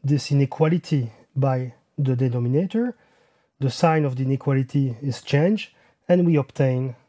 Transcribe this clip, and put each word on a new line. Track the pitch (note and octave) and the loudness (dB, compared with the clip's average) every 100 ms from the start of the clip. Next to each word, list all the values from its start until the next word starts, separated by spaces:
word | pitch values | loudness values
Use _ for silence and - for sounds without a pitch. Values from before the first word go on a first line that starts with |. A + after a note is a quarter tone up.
this | C#3 C#3+ - | 0 -2 2
inequality | C#3+ C#3 - D#3 E3+ - D3 A2+ - _ | 0 0 0 0 0 0 -2 -2 -10 _
by | - C3+ C3 B2+ - _ - | -2 0 -2 -6 -12 _ -4
the | C3+ | -2
denominator, | B2+ C3 A#2+ A#2+ C#3 F#3 A3 B3 - _ _ _ _ _ _ | 0 0 0 0 0 0 -2 -2 -6 _ _ _ _ _ _
the | C3+ | -4
sign | - E3 D#3+ | 0 2 2
of | D3 B2+ | 0 -2
the | |
inequality | C3 C3+ - C3+ C3 C#3+ C3+ A2+ | -2 -2 0 0 0 -2 -2 -4
is | C#3 A#2+ | -6 -8
changed, | - C#3+ E3+ G#3+ - _ _ _ - | 0 2 2 0 -4 _ _ _ 0
and | F3+ F3 | 2 4
we | D3+ | 2
obtain | C#3 - C3+ B2+ C3 A#2+ | 0 0 0 0 -4 -10